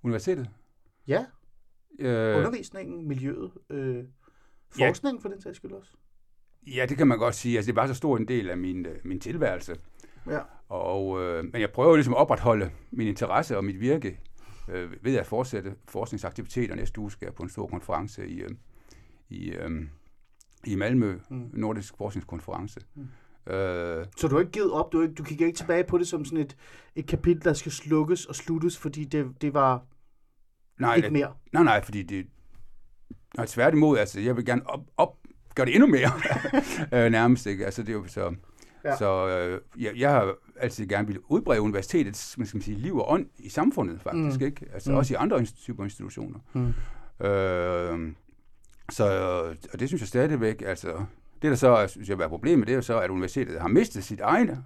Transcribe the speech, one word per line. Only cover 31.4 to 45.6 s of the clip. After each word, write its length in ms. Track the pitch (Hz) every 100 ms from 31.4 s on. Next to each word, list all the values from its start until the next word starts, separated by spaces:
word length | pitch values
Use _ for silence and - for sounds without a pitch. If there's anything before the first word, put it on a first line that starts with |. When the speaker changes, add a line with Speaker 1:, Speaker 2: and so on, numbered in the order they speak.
| -
Speaker 1:
nej, 100 | 156
nej, 200 | 165 107
fordi 200 | - 104
det... 240 | 87 98 95 - - - - - - - - - - -
Nej, 80 | 117
tværtimod, 520 | - 131 156 151 131
altså, 220 | 104 98
jeg 160 | 110 123
vil 100 | 123
gerne 220 | 123 -
op, 100 | - - -
op, 200 | 165 - - - - -
gøre 100 | 127
det 100 | 151
endnu 120 | 277
mere, 240 | 143 127 131 - 147 - 269 - - 151
<laughs> 120 | 123 117
øh, 60 |
nærmest, 340 | 113 117 123 -
ikke? 200 | 98 98
Altså, 180 | 101
det 60 | 107
er 40 |
jo 140 | 110 90
så, 280 | - 92 87 - - - - 151
Speaker 2:
Ja. 100 | 135
Speaker 1:
så, 300 | 104 95 92
øh, 340 | 92 87 92 - -
jeg, 100 | 110 104
jeg 140 | 135
har 240 | 139 98 95 - -
altid 280 | 120 101 104
gerne 200 | 101 107
ville 240 | 95 -
udbrede 300 | 147 - 120
universitetets, 720 | 107 101 98 175 104 98 - -
hvad 100 | 107
skal 120 | 107
man 40 |
sige, 160 | 95 104
liv 200 | 131 165
og 140 | 104
ånd 140 | 165 277 -
i 120 | -
samfundet, 520 | - 185 - 101 82
faktisk, 380 | - 165 156 131
Speaker 2:
Mm. 60 | 135
Speaker 1:
ikke? 200 | 143 -
Altså, 180 | 95 120
Speaker 2:
Mm. 60 | 139
Speaker 1:
også 160 | 135
i 40 | 131
andre 200 | 104 110
inst-, 160 | 113 -